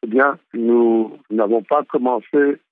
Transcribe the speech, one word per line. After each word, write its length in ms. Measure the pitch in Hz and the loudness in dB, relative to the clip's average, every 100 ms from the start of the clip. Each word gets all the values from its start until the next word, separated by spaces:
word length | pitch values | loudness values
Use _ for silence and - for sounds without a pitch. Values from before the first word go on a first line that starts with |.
eh 40 | - | -4
bien, 300 | 113 139 156 _ | 0 0 -2 _
nous 640 | 117 117 120 117 113 110 101 _ | -6 0 2 4 2 -2 -8 _
n'avons 320 | 107 104 117 | -2 0 -2
pas 200 | 101 147 | 0 -2
commencé 800 | 139 147 123 120 - 147 143 143 _ | -2 -4 -2 -4 -2 0 0 -2 _